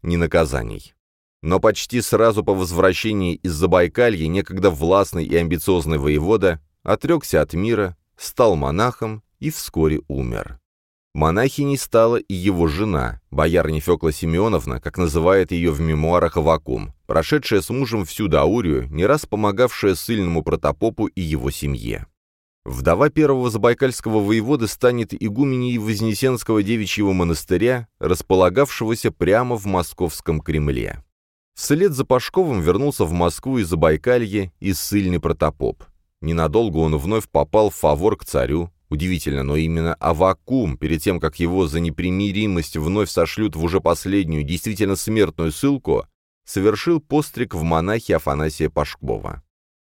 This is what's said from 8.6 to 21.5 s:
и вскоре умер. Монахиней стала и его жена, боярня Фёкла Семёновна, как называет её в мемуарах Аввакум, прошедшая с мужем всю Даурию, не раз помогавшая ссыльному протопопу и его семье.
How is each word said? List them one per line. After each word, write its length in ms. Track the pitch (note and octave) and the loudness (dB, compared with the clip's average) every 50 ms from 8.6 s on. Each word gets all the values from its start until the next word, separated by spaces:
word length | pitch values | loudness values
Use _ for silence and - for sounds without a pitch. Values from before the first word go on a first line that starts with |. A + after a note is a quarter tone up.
| C#2 C2+ D2+ F#2+ A2+ B2 A#2+ - A#2 A2 A2 G#2+ _ _ _ - | 0 -2 0 0 -2 -2 -2 -6 -8 -10 -10 -12 _ _ _ -8
и 80 | - D#3 | -8 -8
вскоре 540 | - - - - - E2 D#2+ D#2 D#2 - - | -8 -8 -10 -6 -2 0 0 0 0 -2 -6
умер. 520 | - C#2 C#2 C2 A#1+ A1+ G1+ G1+ - - - _ _ _ _ _ _ _ _ _ _ - | -6 -6 -6 -4 -6 -6 -8 -10 -12 -16 -20 _ _ _ _ _ _ _ _ _ _ -2
Монахиней 600 | - - - E2+ G#2 A#2+ C#3 - - C#3+ C#3+ C#3 | 0 2 2 4 2 2 0 0 -2 -2 -2 -2
стала 400 | - - - - A2+ A2+ A#2 A#2+ | -4 -2 2 4 4 6 6 4
и 160 | - - - | 0 -2 -4
его 360 | G2 F2+ F2+ G2+ F#2 E2+ E2+ D#2 | -6 -2 0 0 2 2 2 2
жена, 520 | D2 E2+ G#2+ G#2+ F2 C#2+ B1 A1+ - - _ - | 2 0 -2 0 0 -2 -2 -4 -6 -10 _ -6
боярня 500 | - D2 D#2 E2 D#2+ F2 D#2 D2+ D#2 D2+ | -2 0 2 2 4 2 2 0 -2 -2
Фёкла 320 | - - F2 D#2 - D#2+ | 0 0 0 2 0 -2
Семёновна, 680 | D2+ - D#2+ E2 E2 F2 G#2 A2+ G#2 D#2+ - C#2 B1 A#1+ | -2 -2 -2 -2 0 0 2 2 0 0 -2 -4 -8 -8
как 160 | - E2 - | -8 -6 -4
называет 560 | F#2+ F2 D#2+ C#2+ E2+ D#2+ F2+ F#2+ G2 F2+ - | -2 0 0 2 2 4 4 4 4 4 2
её 180 | F2+ E2+ E2+ E2+ | 0 0 0 0
в 80 | D2 C#2+ | 0 0
мемуарах 600 | E2 D#2+ D#2 D2+ D#2 E2 F2 F2 F2 E2 - E2+ | 0 0 0 0 2 2 2 2 2 2 0 2
Аввакум, 560 | D2 D#2+ D#2+ D#2 - D2 B1+ A1 G1+ - - _ _ | 2 2 2 0 0 -4 -6 -6 -8 -10 -16 _ _
прошедшая 540 | - - D#2+ E2 - D3+ D3+ - - A2+ G2 | -2 0 0 0 2 0 -2 0 0 0 0
с 80 | F2 - | 0 -2
мужем 380 | A2+ C3 C#3 A2 A2+ G#2+ F2+ | -4 -4 -4 -2 -4 -4 -4
всю 220 | - - - - F#3 | -4 -4 -4 -2 2
Даурию, 600 | - C#2+ C#2+ E2 G#2 B2 G2+ E2+ C#2+ C2 B1 C2+ | 2 4 4 4 2 2 0 0 0 -2 -2 -4
не 140 | D2 D#2+ F2+ | -2 0 2
раз 220 | A2 D3 D3+ - | 2 2 0 -2
помогавшая 680 | - - G#2 G#2+ G2+ G2 G2+ B2+ A#2+ - - - G2 F#2 | -4 -2 0 0 0 2 2 0 0 0 0 0 0 0
ссыльному 480 | - - - A#2 G#2+ F#2+ F2 E2+ E2 | 0 -2 -4 -2 -2 0 0 0 -2
протопопу 600 | D#2 - D#2+ D#2 - D2 D2 - G#2 A2+ - - G#2+ | 0 -2 -2 0 0 -2 -2 0 -2 -2 0 -2 -4
и 160 | - - F#2 | -4 -4 -6
его 300 | F2 D#2 D#2 C#2 B1 | -4 -4 -4 -2 -4
семье. 560 | C#2 | -4